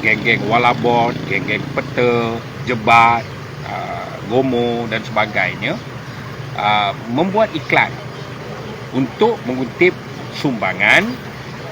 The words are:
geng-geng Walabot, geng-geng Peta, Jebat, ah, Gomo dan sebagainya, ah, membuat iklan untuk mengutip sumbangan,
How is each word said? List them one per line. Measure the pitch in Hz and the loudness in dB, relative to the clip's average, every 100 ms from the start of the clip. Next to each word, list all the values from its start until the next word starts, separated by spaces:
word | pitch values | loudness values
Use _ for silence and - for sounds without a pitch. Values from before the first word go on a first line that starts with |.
geng-geng | 110 107 107 107 101 | 2 2 4 2 2
Walabot, | 117 123 120 117 120 117 120 - | 4 4 4 4 4 2 0 -4
geng-geng | 98 95 107 - - | -4 -2 -4 -2 -6
Peta, | - - 123 120 117 117 - - - | -4 0 2 4 0 -4 -8 -8 -4
Jebat, | 117 107 117 117 117 - - - - - | 0 6 8 8 6 0 -10 -12 -10 -8
ah, | 98 90 87 92 - 95 | -6 -6 -6 -8 -8 0
Gomo | 123 131 120 120 117 117 | 0 2 2 0 -2 -2
dan | 110 117 | -4 -2
sebagainya, | 107 107 104 92 92 117 220 - - - - - - - - | -2 0 0 -2 -2 -4 -4 -8 -12 -12 -12 -10 -10 -8 -2
ah, | 104 104 101 98 113 | 2 2 2 -2 -4
membuat | 127 190 208 208 | 0 2 2 2
iklan | 156 - 151 104 - - - - - - - - - - 127 | 0 2 2 2 -2 -10 -10 -12 -12 -10 -10 -10 -10 -4 -2
untuk | 127 - 220 220 135 | -2 2 2 2 -4
mengutip | 127 120 - 180 - - - - | -4 -4 2 2 2 -8 -12 -10
sumbangan, | - 147 113 98 92 104 143 220 254 - - - - - | -4 -2 0 -2 0 4 4 4 -4 -10 -12 -12 -12 -12